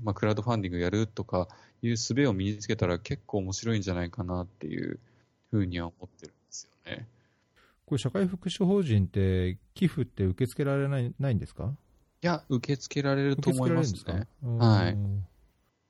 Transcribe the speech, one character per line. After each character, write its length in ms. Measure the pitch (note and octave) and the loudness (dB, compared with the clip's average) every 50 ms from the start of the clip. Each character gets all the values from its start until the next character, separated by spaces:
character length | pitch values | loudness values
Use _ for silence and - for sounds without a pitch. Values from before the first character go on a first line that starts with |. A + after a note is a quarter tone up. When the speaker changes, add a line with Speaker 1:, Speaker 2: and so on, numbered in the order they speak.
| A#2 | -4
Speaker 1:
ま 80 | A2 | -4
あ、 20 | F2+ | -2
ク 140 | - - G#2+ | 0 2 0
ラ 60 | G#2+ | 0
ウ 20 | |
ド 80 | G#2+ G#2 | 0 0
フ 60 | B2 | 0
ァ 80 | A#2 A2+ | 0 0
ン 40 | |
デ 60 | F#2+ F2+ | 0 -2
ィ 40 | |
ン 40 | F2 | -2
グ 40 | F2 | 0
や 100 | F2 F2 | 0 2
る 160 | G2 G#2+ A2+ G#2+ | 2 2 0 0
と 160 | - - - | -2 -10 -8
か 240 | - - F2+ F2 - - - - - _ - | -2 0 -2 -2 -2 -6 -20 -20 -20 _ -4
い 80 | - A#2 | -2 -2
う 60 | A#2+ A2+ | 0 0
術 160 | - - A2+ C3 C#3+ C3+ | -2 -2 2 2 4 2
を 60 | G2+ | 2
身 120 | F#2+ F#2+ | 2 0
に 140 | G2+ G#2+ G#2 | -2 -2 -4
つ 80 | G#2+ - | -2 -4
け 80 | A2 | -2
た 100 | G#2 F#2+ | 0 2
ら 140 | F2+ F2 F2 | 0 0 0
結 240 | - - - - - | -2 -6 -8 -8 -8
構 140 | - - G#2 | -6 -4 -4
面 120 | F#2+ F#2+ G2 | -2 -2 -6
白 220 | - G#2+ A#2 A2+ | -6 -2 -2 -2
い 40 | G#2+ | 0
ん 20 | |
じ 80 | F2+ G2 | 0 0
ゃ 60 | F2+ | -2
な 80 | F2 F2 | -2 -2
い 80 | F2 | -4
か 120 | - - F2+ | -4 -6 -6
な 200 | F2+ F2+ F2+ F2+ | -4 -4 -4 -6
っ 40 | F2 | -6
て 200 | - - - D#2 | -10 -12 -10 -8
い 200 | E2 F2 - - | -6 -6 -4 -6
う 120 | - - _ _ _ _ _ _ _ _ _ - | -8 -10 _ _ _ _ _ _ _ _ _ -4
ふ 80 | - G#2+ | 0 0
う 80 | F#2+ | 0
に 140 | F2 F2 F2 | 0 -2 -4
は 80 | E2+ E2+ | -6 -6
思 80 | F2 - F#2 | -10 -14 -20
っ 20 | - | -20
て 200 | _ _ - D#2 | _ _ -20 -20
る 40 | |
ん 40 | _ | _
で 20 | _ _ _ | _ _ _
す 180 | - - - _ _ _ _ | -18 -18 -18 _ _ _ _
よ 60 | - | -12
ね。 160 | - - A2+ - _ _ _ _ _ _ _ _ _ _ _ _ _ _ _ - | -12 -12 -12 -16 _ _ _ _ _ _ _ _ _ _ _ _ _ _ _ -4
Speaker 2:
こ 80 | D3 | -4
れ 40 | C3 | -2
社 120 | - B2+ | -2 -2
会 160 | - F#3+ G3 F3+ | 0 0 0 0
福 220 | F#3+ - - F3+ | -2 -4 -6 -6
祉 140 | - - G3+ | -2 0 2
法 200 | F3 G3+ G3+ F#3+ | 4 4 4 4
人 220 | C#3+ A2 G#2 F#2+ | 4 4 4 4
っ 20 | E2+ | 4
て 480 | - G2+ F#2+ F#2+ F#2 F#2 F2+ F2+ F#2 - _ _ _ | 2 2 2 4 4 2 2 0 -2 -6 _ _ _
寄 140 | - G3 E3 | 0 0 0
付 160 | - D3+ B2 | 2 0 -4
っ 20 | |
て 180 | - - - G2 | -4 -2 0 0
受 140 | F#2 F2 - | 0 2 0
け 80 | C3 | -2
付 180 | B2 - - D3 | -2 -2 -2 -2
け 60 | C#3 | 0
ら 100 | C#3 C#3 | 0 0
れ 80 | C#3 C#3 | 0 0
な 120 | C#3 C3+ | 0 0
い、 140 | A#2+ A#2+ - - | -2 -2 -4 -2
な 120 | C3+ C#3 | 0 0
い 40 | A#2 | 0
ん 40 | F2+ | 0
で 80 | - - | -2 -4
す 80 | - | -8
か？ 200 | - D#2 A2+ C#3+ - _ _ _ _ _ _ _ _ | -6 -6 -6 -6 -6 _ _ _ _ _ _ _ _
Speaker 1:
い 40 | - | 0
や、 180 | E3+ D#3 D3+ - - | 0 0 0 -2 -2
受 260 | C#3+ A#2+ - - C#3+ | -2 -2 0 0 -4
け 40 | C3 | -4
付 220 | - - - D3 | -4 -6 -4 -2
け 0 | |
ら 140 | C#3 C#3 C3+ | 0 2 2
れ 120 | C#3 C#3 C#3 | 2 2 2
る 80 | C#3 | 0
と 140 | C3+ C#3+ - | 2 2 0
思 180 | C3 B2+ B2+ - | 2 2 2 2
い 40 | |
ま 120 | E3 E3 D#3+ | 2 2 2
す 100 | B2 F#2 | 0 -2
ね。 60 | - | -4
Speaker 2:
受 100 | - F2+ | -6 -6
け 0 | |
付 0 | |
け 0 | |
ら 80 | F2 F2+ | -4 -4
れ 60 | A#2+ - _ - | -4 -6 _ -10
る 60 | C#3+ A#2+ | -6 -4
ん 100 | A#2 A2+ | 0 4
で 40 | |
す 40 | A2+ | 6
か？ 0 | |
Speaker 1:
は 240 | A2+ G#2+ G2 F2+ F2 | 6 6 6 6 2
い。 40 | G#2 | 0
Speaker 2:
う 40 | G2+ | 0
ん。 280 | G2+ G2+ G2+ G2+ F#2+ - _ _ _ _ _ _ _ _ _ _ _ | -2 -2 -2 -2 -4 -6 _ _ _ _ _ _ _ _ _ _ _